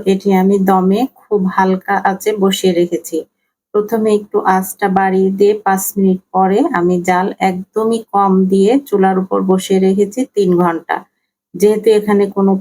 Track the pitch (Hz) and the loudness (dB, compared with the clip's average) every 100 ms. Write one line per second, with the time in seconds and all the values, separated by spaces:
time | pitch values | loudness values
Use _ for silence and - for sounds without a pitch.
0 | 190 190 202 190 190 202 190 185 185 202 | -2 -2 0 2 2 2 2 2 2 0
1 | 269 _ - 208 185 196 190 185 - 196 | -2 _ -4 -2 -2 0 0 -2 -2 -2
2 | 196 190 214 214 190 185 185 175 175 170 | -2 -2 -4 0 0 0 0 0 0 -4
3 | - 160 - _ _ _ _ 208 208 226 | -6 -8 -10 _ _ _ _ -4 -2 -2
4 | 214 208 208 208 196 190 190 - 202 190 | 0 0 -2 -4 0 -2 -2 -4 -2 0
5 | 190 190 190 196 202 208 196 190 - 202 | 0 2 0 2 0 0 0 -2 -2 0
6 | 190 185 - 185 190 202 302 185 175 180 | 0 0 -2 0 2 2 0 0 0 0
7 | 175 180 196 - 190 185 - 214 220 226 | 0 -2 -2 -2 -4 -4 -6 -4 -2 -4
8 | - 202 196 190 190 196 196 277 - 202 | -2 0 2 2 2 2 2 0 0 0
9 | 190 185 190 202 190 190 - 190 190 196 | 2 0 -2 -2 0 -2 0 0 2 0
10 | 202 254 262 208 185 175 175 165 - 165 | -2 -4 -4 -2 0 2 0 -2 -6 -8
11 | - _ _ _ _ 170 208 214 220 208 | -10 _ _ _ _ -2 0 2 2 0
12 | 208 202 196 196 196 190 | 2 0 0 0 0 0